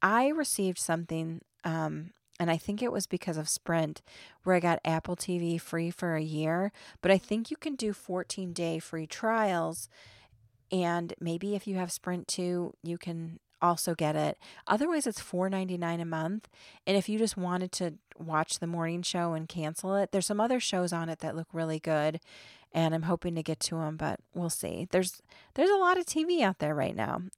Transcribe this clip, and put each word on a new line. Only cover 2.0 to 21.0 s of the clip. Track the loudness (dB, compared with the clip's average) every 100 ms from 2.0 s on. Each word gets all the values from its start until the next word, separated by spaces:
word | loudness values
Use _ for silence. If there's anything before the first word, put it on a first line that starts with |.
| -10 -16 _ -4
and | 0
I | 0
think | -2 -2
it | -2
was | -2 -2
because | -4 -4 -4
of | -2
Sprint, | -4 0 0 0 -4 -16 -20 -20 -6
where | 2 4
I |
got | 4 2
Apple | 2 0 0 -4
T | -2 -2
V | 0 -2
free | -2 -2 -2
for | -2 -2 0
a |
year, | -2 0 0 2 0 -4 -18 -2
but | 4
I | 4
think | 4 -4 -4
you | -6
can | -6 -4
do | -4
fourteen-day | -4 -4 -4 -4 -6 -6 -2 -2 -2
free | -4 -6 -6
trials, | -2 0 2 2 2 0 -4 -12 -18 -20 -20 -20 _ _ _ -4
and | 0 2 2 -2 -4
maybe | -4 -2 -2
if | -4 -2
you | -2
have | -2
Sprint | -4 -4 -4 -4
too, | -2 0 0 -2 -6
you | -6 -6
can | -6 -6 -8 -12 _ 2
also | 4 4 0
get | 2 2 2
it. | 0 -2 -10 -8 0
Otherwise, | 2 2 0 0
it's | -4
four | -4 -2 0
ninety-nine | 0 -2 -2 -2 -2
a |
month, | -2 -2 -2 -4 -8 -20 -20 -6 2
and | 2
if | 4
you | 2
just | 0 0
wanted | -2 0 -2
to | -2 -4 -4 -14 -12
watch | -2 0 0 -2
the | -2
morning | -2 0 -2
show | -2 0 0
and | -2 -4
cancel | -4 -4 -4 0
it, | 2 2
there's | 2 0
some | 2
other | 2 2
shows | 0 0 2
on | 0